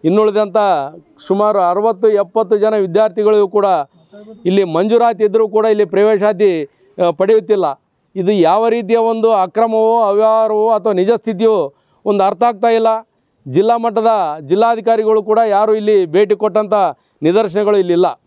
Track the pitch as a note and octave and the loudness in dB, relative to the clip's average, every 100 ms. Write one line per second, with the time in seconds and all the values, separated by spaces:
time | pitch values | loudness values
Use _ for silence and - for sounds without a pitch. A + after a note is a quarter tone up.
0 | D#3+ G3 G#3+ G3+ G#3 G3+ G3+ E3 C#3 E3 | 0 0 0 0 -2 0 0 0 -4 -12
1 | _ _ - G3 G#3 G3+ F3+ F3+ A3 F#3+ | _ _ -6 -2 0 2 0 0 -2 0
2 | A3 G#3 G3 A3 G3+ G#3 G#3+ G#3+ F#3+ E3 | 0 0 -2 -2 0 0 0 0 -2 0
3 | A3 G#3 G#3 G#3+ G3+ G#3 G3+ F3 C#3 _ | -2 0 0 2 0 0 0 0 -4 _
4 | _ G#3 G#3 - F3+ G3 F#3 D#3+ G#3 A#3 | _ -20 -20 -8 -2 0 0 0 0 2
5 | A#3 G#3+ G#3+ G#3+ A3 G#3+ A3 G#3 G3+ F#3+ | 2 0 0 0 0 0 0 0 0 2
6 | G#3 G#3+ G#3 F#3+ G3+ E3+ C#3+ _ _ - | 2 2 0 0 0 0 -6 _ _ -4
7 | F3 E3 G3 A3 F3 G#3 E3 C3+ _ _ | -2 0 2 2 2 -2 -2 -6 _ _
8 | _ F#3+ F3+ G#3 D#3+ G3 A3+ A#3 F#3+ A3+ | _ -6 -2 2 2 2 0 -2 -2 0
9 | A3+ A3+ A3+ G#3+ F#3 G#3+ A3+ A3 A3 A#3 | 0 0 0 0 -2 -2 -2 0 0 0
10 | G#3+ G3+ A3 A3 A3 G#3+ A3 A3 G3+ F#3+ | 0 2 2 2 0 0 0 0 -2 -2
11 | F#3+ A#3 - F#3+ A3 G#3+ C#3+ _ _ _ | 0 -2 -4 -2 0 0 -2 _ _ _
12 | G#3 G3+ G3 F#3 A#3+ G#3 A#3 A3+ A3+ A3 | -4 0 0 0 -2 0 0 0 0 -2
13 | A3+ _ _ _ - C3+ G#3+ A#3 A#3 G#3+ | -8 _ _ _ -6 -2 0 0 -2 -2
14 | A3 A3 E3+ D3+ C#3 F#3 A3+ A#3 G#3+ A3+ | 0 0 -2 -6 -4 0 2 0 0 0
15 | G#3+ A3 G#3 G#3+ A3+ G3+ G#3+ A3 G#3+ G#3 | 0 0 0 0 2 2 0 0 2 0
16 | F3+ D#3+ G#3 G3+ G#3+ F3+ G#3+ G#3 F#3 C3+ | 0 0 0 0 0 -2 0 0 0 -4
17 | _ _ D#3 F#3+ G#3+ F3 G#3 G#3 F3+ F3 | _ _ 0 0 0 -2 0 0 0 0
18 | F3+ B2 | 0 -2